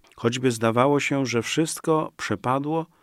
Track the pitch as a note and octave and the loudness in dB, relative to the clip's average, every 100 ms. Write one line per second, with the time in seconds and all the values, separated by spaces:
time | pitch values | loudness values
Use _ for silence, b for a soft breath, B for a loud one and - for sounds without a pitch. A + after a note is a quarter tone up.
0 | _ - A#2 B2 B2+ A2+ A2+ A2+ C3+ C#3+ | _ -4 -2 0 0 0 0 4 4 2
1 | - C#3+ C3 A#2 A2 - D#3+ - - D#3 | 0 -2 0 0 0 0 -2 -2 0 0
2 | D#3 - - G#2+ - C3+ C#3+ D#3+ D#3+ _ | -2 -6 -4 -4 0 -2 0 -4 -6 _